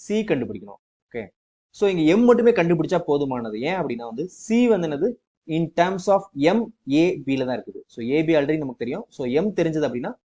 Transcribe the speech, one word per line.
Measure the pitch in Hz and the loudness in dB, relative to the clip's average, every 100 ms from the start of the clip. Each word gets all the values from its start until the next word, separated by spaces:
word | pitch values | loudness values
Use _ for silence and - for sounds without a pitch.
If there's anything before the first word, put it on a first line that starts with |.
சி | - 214 214 | -4 -2 0
கண்டுபிடிக்கணும். | 147 110 101 101 101 _ _ _ | -2 -4 -10 -14 -20 _ _ _
ஓகே, | 120 98 _ _ _ _ - | -12 -12 _ _ _ _ -2
so | 202 | 0
இங்க | 180 156 | 4 4
எம் | 196 240 | 6 6
மட்டுமே | 233 233 202 | 6 4 4
கண்டுபிடிச்சா | 170 165 160 175 170 | 2 2 0 -2 0
போதுமானது. | 143 139 127 113 107 139 | 0 0 -4 -6 -6 -4
ஏன் | 185 | -4
அப்படின்னா, | 143 117 117 | -4 -6 -10
வந்து | 113 180 - | -10 -10 -10
சி | - 233 247 | -2 2 4
வந்து | 202 165 | 2 0
என்னது, | 143 208 240 _ _ - 160 | -2 -4 -4 _ _ -6 -4
in | 160 - | -2 0
terms | 175 190 196 | 0 0 0
of | 196 196 139 151 | 0 0 0 2
M, | 214 226 - - 147 | 2 -2 -8 -2 2
A, | 175 151 135 | 2 0 -4
B | 135 | -2
ல | 127 | -2
தான் | 117 | -6
இருக்குது. | 104 - - | -10 -16 -18
So, | - 117 147 | -10 -2 0
A, | 160 | 2
B | 156 | 2
already | 143 156 | 2 -2
நமக்கு | 139 123 | -4 -8
தெரியும். | 120 170 - | -8 -8 -10
So, | - 127 139 | -8 -2 0
M | 208 180 | 0 0
தெரிஞ்சது | 160 156 143 | -2 0 -2
அப்படின்னா, | 120 170 247 _ | -4 -8 -10 _